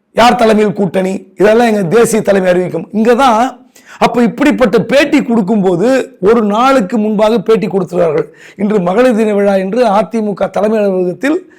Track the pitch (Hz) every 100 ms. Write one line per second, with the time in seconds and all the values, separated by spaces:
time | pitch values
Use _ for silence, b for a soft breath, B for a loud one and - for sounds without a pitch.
0 | _ - 240 226 220 214 208 196 190 190
1 | 190 196 - - 208 226 240 214 175 214
2 | 226 220 - 196 185 180 175 160 - 208
3 | 226 247 269 220 262 - _ B B B
4 | 226 233 233 240 294 202 240 226 - 269
5 | 311 285 196 233 185 220 190 170 226 262
6 | - - 190 233 208 208 262 269 185 233
7 | 214 208 214 233 196 220 196 196 180 170
8 | 165 151 151 B B B 202 214 175 190
9 | 254 220 214 202 202 196 190 233 233 196
10 | - 226 214 190 175 180 208 220 202 185
11 | 180 175 269 349 -